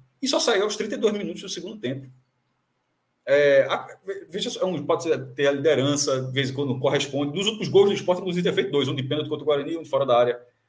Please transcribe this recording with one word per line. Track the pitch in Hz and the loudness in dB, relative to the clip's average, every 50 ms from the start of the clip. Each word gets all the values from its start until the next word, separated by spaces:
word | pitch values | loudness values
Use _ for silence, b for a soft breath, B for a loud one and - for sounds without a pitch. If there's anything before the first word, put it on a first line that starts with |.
| _ _ _ _ | _ _ _ _
e | 269 | -2
só | 247 285 311 | 0 0 2
saiu | - 247 220 190 208 | 2 2 2 2 2
aos | 214 - | 0 -2
trinta | - - - 269 | -4 -6 -6 -2
e | 214 | 0
dois | 226 208 | 0 0
minutos | 208 208 185 165 180 - | 0 -2 -4 -6 -8 -8
do | 196 185 | -10 -10
segundo | - 175 160 202 226 - | -10 -10 -10 -12 -10 -8
tempo. | - 123 135 131 - - - _ _ _ _ _ _ _ _ _ _ _ _ _ _ _ _ _ _ _ _ _ - | -6 -6 -6 -8 -10 -16 -20 _ _ _ _ _ _ _ _ _ _ _ _ _ _ _ _ _ _ _ _ _ 0
É, | 131 139 147 147 143 139 135 131 143 | 2 4 6 6 6 6 6 4 4
a, | 180 - - - - - - 190 196 196 175 - | 0 -4 -4 -8 -18 -14 -12 -10 -10 -10 -10 -10
veja | 165 208 - 247 | -8 -6 -4 -4
só, | - - | -4 -2
é | 185 | -2
um, | 185 175 139 - | -2 -2 -2 -2
pode | - 165 156 - | 0 0 0 0
ser, | 165 151 131 131 - - | 0 -2 -2 -4 -8 -4
ter | - 139 | 0 2
a | 139 | 2
liderança, | 143 139 139 160 147 135 127 147 143 - - 147 131 131 | 2 2 2 2 2 4 2 2 2 0 0 0 0 -2
de | 131 131 | -2 -2
vez | 127 139 135 120 | -2 -2 -2 -2
em | 131 | -2
quando | 139 143 131 143 127 | -2 -2 -2 -2 0
corresponde. | 139 135 147 139 - - 131 143 147 143 | 0 0 0 0 -2 -2 -4 -4 -4 -2
Dos | 143 190 202 | -2 -2 -2
últimos | 214 220 214 185 - | -2 -4 -4 -2 4
gols | - 196 202 202 | 6 6 6 6
do | 196 | 4
Sport, | - - 180 180 190 | 0 0 -2 -2 -2
inclusive, | 196 185 175 180 | -2 -4 -2 -2
ter | 175 180 | 0 0
feito | - - - 123 | 0 0 0 0
dois. | 135 143 127 139 | 0 0 0 0
Um | 156 | -2
de | - 131 | -4 -4
pênalti | 131 147 151 143 147 | -4 -4 -4 -4 -6
contra | 151 147 147 | -6 -4 0
o | |
Guarani, | 151 147 143 139 160 165 | 0 0 0 0 -4 -6
um | 165 151 | -8 -6
de | - | -2
fora | 139 135 139 | -2 0 2
da | 127 120 120 | 4 4 4
área | 123 123 120 - b b b b b | 4 2 0 -4 b b b b b